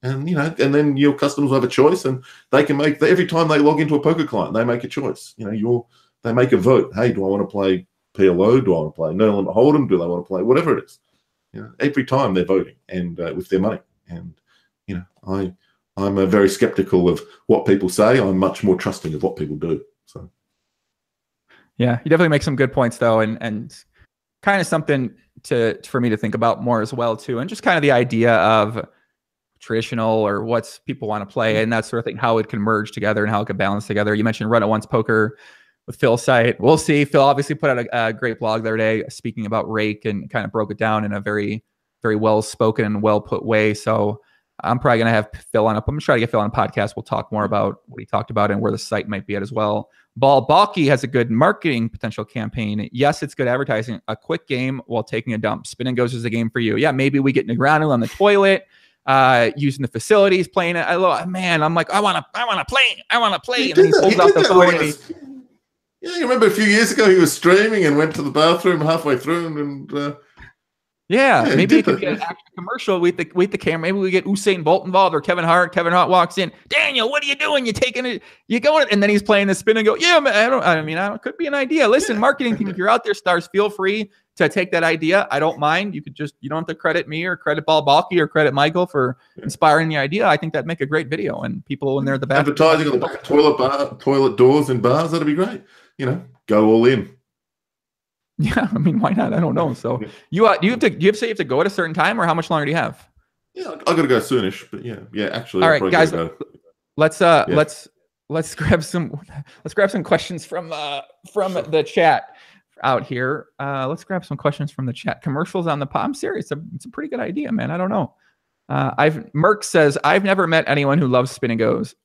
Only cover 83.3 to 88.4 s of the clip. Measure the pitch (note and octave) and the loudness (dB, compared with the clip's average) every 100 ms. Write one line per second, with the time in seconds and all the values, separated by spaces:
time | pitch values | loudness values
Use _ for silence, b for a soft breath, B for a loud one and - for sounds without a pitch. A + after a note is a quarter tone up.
83.3 | F3 E3+ F#3+ G#3 G#3 F#3+ G#3 G3+ _ _ | -2 -2 -2 -2 -2 -2 -2 -6 _ _
84.3 | - D#3+ G3 F#3 E3+ E3 E3 D#3+ F#3+ - | -2 -2 0 -2 0 0 0 0 0 0
85.3 | C#3 D#3 D#3+ D3+ E3 G3+ D3 C#3+ - D3+ | -2 -2 0 0 0 -4 -10 -14 -12 -12
86.3 | - C3+ D#3 E3 D#3 E3 E3 - D#3 F3+ | -12 -10 -8 -8 -4 -2 -2 -4 -6 -6
87.3 | E3+ - D#3 D3+ D#3 C#3+ D3 F3+ F3 D3+ | -6 -4 -2 0 2 4 2 2 0 0
88.3 | D#3+ | 2